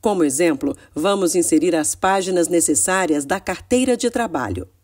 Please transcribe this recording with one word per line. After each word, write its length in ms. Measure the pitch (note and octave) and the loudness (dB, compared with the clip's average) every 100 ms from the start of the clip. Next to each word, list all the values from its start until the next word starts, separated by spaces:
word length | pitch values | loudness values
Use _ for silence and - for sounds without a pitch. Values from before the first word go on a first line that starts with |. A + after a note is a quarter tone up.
Como 240 | A3 G#3 | 0 2
exemplo, 520 | D3+ C4+ F3 D#3+ C#3+ C3 - | 2 2 0 0 -4 -6 -10
vamos 400 | - F3 G3+ F3+ | -2 0 2 2
inserir 400 | F3+ E3 D#3 E3+ | 0 2 2 2
as 200 | E3 D3+ | 0 -2
páginas 540 | - F#3+ G3 F#3+ F3+ E3 | -2 0 0 0 0 2
necessárias 760 | E3+ D#3+ D3 - F#3+ F3+ D3 | 2 2 0 0 0 0 -2
da 140 | C#3+ F#3 | -2 -6
carteira 580 | - F#3 - B3 C4 A#3+ | -4 -8 0 0 2 0
de 140 | A#3+ | 0
trabalho. 580 | - A3+ D#3 A2+ F#2 - _ | -2 -4 -4 -6 -6 -10 _